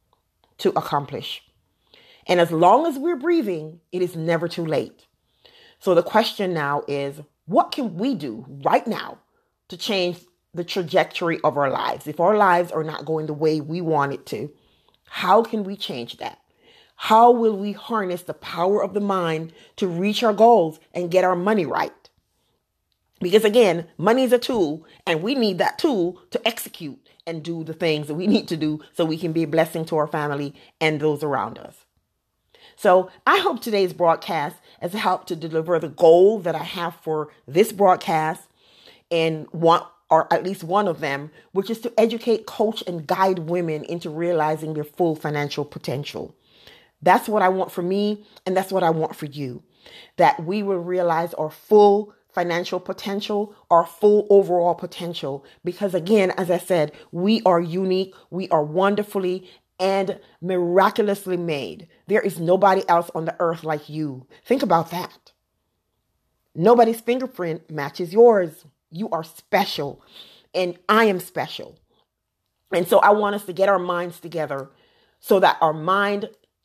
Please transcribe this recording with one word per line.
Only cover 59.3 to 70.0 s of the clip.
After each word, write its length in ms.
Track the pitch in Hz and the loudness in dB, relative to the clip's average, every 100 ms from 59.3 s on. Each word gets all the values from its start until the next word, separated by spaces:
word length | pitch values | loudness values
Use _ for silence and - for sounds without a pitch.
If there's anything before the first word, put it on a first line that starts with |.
| 185 185 - _ - | -4 -10 -20 _ -4
and 400 | 185 196 190 185 - _ | 0 0 -2 -6 -14 _
miraculously 960 | 175 185 175 180 196 220 208 202 185 175 | -4 -2 0 2 2 2 -2 -2 -4 -6
made. 500 | 170 147 107 78 - _ - | -4 -6 -8 -12 -20 _ -4
There 140 | 208 | -2
is 180 | - 156 | -2 -2
nobody 440 | 165 190 196 190 190 | 0 2 4 2 2
else 220 | 170 170 | 0 0
on 120 | 165 165 | -6 -8
the 100 | - | -4
earth 240 | 170 165 | -4 -4
like 260 | 160 156 - | -6 -8 -8
you. 360 | 151 151 127 - _ | -8 -8 -8 -16 _
Think 200 | - 262 | -4 -2
about 260 | 214 165 165 | 2 2 0
that. 440 | 175 - _ _ _ _ _ _ _ _ _ _ _ _ _ _ - | -6 -10 _ _ _ _ _ _ _ _ _ _ _ _ _ _ 0
Nobody's 460 | 185 240 226 226 | 4 6 4 2
fingerprint 680 | - 247 254 - 170 160 - | -2 -4 -4 -8 -6 -8 -10
matches 420 | 151 139 - 175 | -8 -8 -8 0
yours. 540 | 202 240 208 170 147 _ _ _ | 6 8 6 0 -6 _ _ _
You 200 | 160 220 | -12 -6
are 140 | 165 | -6
special, 800 | 165 - - 190 196 - 143 - | -8 -18 -2 0 0 -4 -8 -10